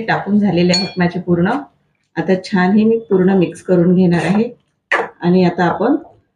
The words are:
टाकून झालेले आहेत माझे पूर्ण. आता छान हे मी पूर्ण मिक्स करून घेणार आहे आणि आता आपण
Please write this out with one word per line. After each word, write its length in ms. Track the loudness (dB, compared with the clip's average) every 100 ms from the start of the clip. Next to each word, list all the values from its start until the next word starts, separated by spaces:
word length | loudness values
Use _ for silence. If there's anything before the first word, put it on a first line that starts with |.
| -2
टाकून 320 | -4 0 0
झालेले 340 | 2 2 2 0
आहेत 180 | -2 -2
माझे 220 | -4 -4
पूर्ण. 320 | -2 0 0 -2 -8 _ _ _ _ -8
आता 200 | -2 -2
छान 340 | -2 0 2 2
हे 60 |
मी 140 | 2 0 0
पूर्ण 280 | 0 2 2
मिक्स 240 | 0 -4
करून 340 | -2 2 2 4
घेणार 300 | 2 0 0
आहे 240 | -2 -2 -8 _ _ -6
आणि 520 | -6 -6 -4 0 2 2
आता 180 | 0
आपण 320 | -2 -2 -2 -2 -4 _ _